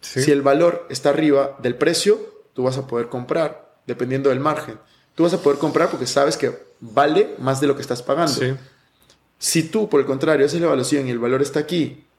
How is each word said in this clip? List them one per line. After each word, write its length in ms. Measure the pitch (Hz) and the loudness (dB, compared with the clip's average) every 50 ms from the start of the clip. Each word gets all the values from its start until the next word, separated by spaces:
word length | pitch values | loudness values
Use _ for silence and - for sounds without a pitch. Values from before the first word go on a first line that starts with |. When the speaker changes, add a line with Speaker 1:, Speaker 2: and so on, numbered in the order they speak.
Speaker 1:
Sí. 220 | - - - 131 131 | -20 -8 -6 -2 2
Speaker 2:
Si 80 | 151 | 2
el 120 | 143 143 135 | 2 4 4
valor 440 | 139 139 151 170 170 - - - - | 4 4 4 4 2 0 -2 -6 -10
está 180 | 135 - - 147 | -8 -2 0 0
arriba 480 | 139 143 156 151 139 139 139 139 - - - | 2 2 2 4 4 2 2 0 -4 -4 -4
del 120 | 127 120 | -4 -2
precio, 440 | - - 156 170 160 - 202 208 - 208 - - - _ _ _ | -2 -2 -2 0 0 2 2 0 0 -2 -8 -18 -20 _ _ _
tú 100 | - 127 | -4 -2
vas 120 | 131 127 | -2 -2
a 100 | 135 135 | -4 -6
poder 220 | - 120 120 117 117 | -6 -6 -6 -6 -6
comprar, 640 | - 127 123 123 - 165 160 147 - - - _ _ _ _ | -8 -10 -6 -4 -2 -2 -2 -4 -6 -10 -18 _ _ _ _
dependiendo 420 | - 120 - 123 123 131 135 139 139 | -10 -6 -6 -4 -4 -2 0 2 2
del 100 | 127 127 | 0 2
margen. 380 | 147 151 151 - - - 113 - _ _ _ _ _ _ _ | 0 -2 -2 -2 -6 -10 -14 -16 _ _ _ _ _ _ _
Tú 100 | - 160 | 0 2
vas 80 | 170 180 | 2 2
a 80 | 185 - | 2 2
poder 160 | 147 139 139 | 2 2 2
comprar 320 | - 151 139 151 165 180 | 0 0 2 2 2 0
porque 160 | - 135 123 | 0 -4 -6
sabes 300 | 120 - 143 139 143 - | -2 0 2 2 2 2
que 200 | - - 123 - - - - _ _ | 0 -2 -4 -4 -6 -12 -20 _ _
vale 540 | - 117 107 131 143 151 156 190 214 - - - | -20 -4 0 2 2 4 4 2 2 0 -2 -4
más 220 | - 131 135 135 | -4 -2 0 2
de 60 | 147 | 2
lo 80 | 135 - | 0 0
que 80 | - - | 0 -4
estás 200 | - 123 123 - | -6 -6 -6 -4
pagando. 300 | - 139 156 170 160 127 | -2 0 0 0 0 0
Speaker 1:
Sí. 200 | - 135 127 135 135 - - _ _ _ _ _ _ _ _ _ _ _ _ _ _ | 0 -2 -2 -4 -4 -10 -16 _ _ _ _ _ _ _ _ _ _ _ _ _ _
Speaker 2:
Si 260 | - - - 165 156 | -6 -2 0 0 0
tú, 240 | 160 - 220 214 - | 0 -2 -2 0 2
por 100 | - 143 | 2 2
el 60 | 131 | 2
contrario, 400 | 135 135 135 147 156 156 143 139 | 2 0 0 2 2 4 4 4
haces 140 | 143 147 170 | 2 2 2
la 60 | 170 | 0
evaluación 420 | 165 147 131 123 127 147 143 135 127 | 2 2 0 0 0 0 0 0 -2
y 20 | |
el 80 | 120 117 | -4 -2
valor 240 | 117 120 127 131 143 | -2 0 0 0 0
está 160 | 139 - 151 | 0 -2 -2
aquí, 440 | 147 151 175 175 147 - - - - _ _ | -2 -2 -2 -2 -2 -2 -6 -10 -20 _ _